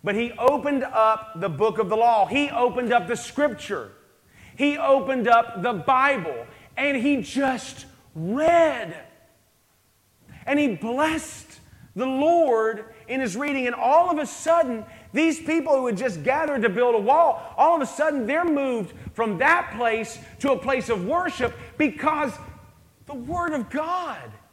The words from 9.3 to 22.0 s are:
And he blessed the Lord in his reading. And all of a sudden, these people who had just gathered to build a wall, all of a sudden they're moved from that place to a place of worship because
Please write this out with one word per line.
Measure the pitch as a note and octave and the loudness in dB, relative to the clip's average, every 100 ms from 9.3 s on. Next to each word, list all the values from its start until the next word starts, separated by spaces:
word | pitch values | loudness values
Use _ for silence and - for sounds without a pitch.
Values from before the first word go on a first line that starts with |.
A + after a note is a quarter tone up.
| _ _ _ _ _ _ _ _ _ _ - - | _ _ _ _ _ _ _ _ _ _ -14 -2
And | C#4+ | 0
he | D4 F3 | 2 0
blessed | A3+ B3+ D#4 D#4+ - - - - - - - F3+ | -4 0 0 -2 -8 -16 -20 -20 -20 -20 -16 -6
the | C4 | -4
Lord | C4 D4+ E4+ D#4 A3+ A3 G#3+ G#3+ - - | 0 2 4 4 2 0 -4 -12 -20 -8
in | C4 | -4
his | B3+ F#3 | -4 -4
reading. | C#4+ C#4 B3 | -4 -2 -2
And | A#3+ | 0
all | A#3+ D4+ F4+ | 4 4 4
of | D#4 | 0
a | C#4+ | -4
sudden, | - D#4 E4+ C#4 A3+ G3+ - - | -6 0 2 2 -2 -10 -20 -6
these | A3+ E4 D#4+ | 0 2 0
people | - E4 C#4 C4+ | -2 -2 2 2
who | B3+ | 2
had | F#3+ | -2
just | B3+ E3+ | -4 -4
gathered | D3 C#4 D#4 C#4 | -2 0 0 0
to | G#3+ | 0
build | F#3+ B3 A3+ | 2 2 2
a | |
wall, | G#3 D4 D#4 A3+ - - | 4 4 4 2 -6 2
all | D4 E4+ | 4 4
of | |
a | C4+ | 0
sudden | - D#4 C#4+ A3 | 0 0 0 0
they're | D4+ F4 | 0 2
moved | D4 C4+ A#3+ F3+ - - | 0 0 -2 -4 -10 -14
from | - A3+ F3+ | -4 -2 2
that | C4+ F4 - G#3+ | 4 2 0 -2
place | A#3 A3 A3 - - - | -2 -2 -6 -12 -20 -4
to | C#4 | 0
a | B3 | 0
place | A#3+ C4 G#3+ | 0 -2 0
of | G#3+ F3+ | -4 0
worship | E4 F4+ - B3 - - - | -2 -2 -2 -4 -4 -18 0
because | D4+ - | 0 2